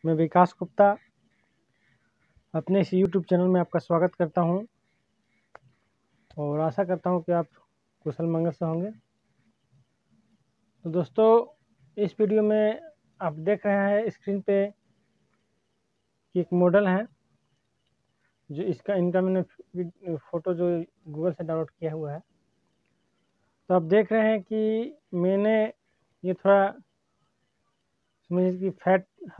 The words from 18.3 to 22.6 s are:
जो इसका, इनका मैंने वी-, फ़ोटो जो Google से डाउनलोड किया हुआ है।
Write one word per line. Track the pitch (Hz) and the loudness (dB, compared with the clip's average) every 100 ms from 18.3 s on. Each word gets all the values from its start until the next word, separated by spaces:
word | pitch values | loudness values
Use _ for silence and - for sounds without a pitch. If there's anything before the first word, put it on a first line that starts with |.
| _ - | _ -14
जो | 147 | -8
इसका, | 196 - - | -6 -6 -4
इनका | 196 175 185 | -2 0 0
मैंने | 185 185 180 - - 180 | 0 -2 -4 -12 -14 -10
वी-, | 170 - 185 156 | -10 -10 -10 -10
फ़ोटो | - 170 185 | -8 -8 -4
जो | 170 175 170 170 _ 160 | -2 -2 -2 -6 _ -14
Google | 151 175 156 | -6 -6 -4
से | |
डाउनलोड | 160 160 156 | -6 -6 -6
किया | - 160 | -8 -8
हुआ | 156 147 | -8 -10
है। | 151 _ _ _ _ | -12 _ _ _ _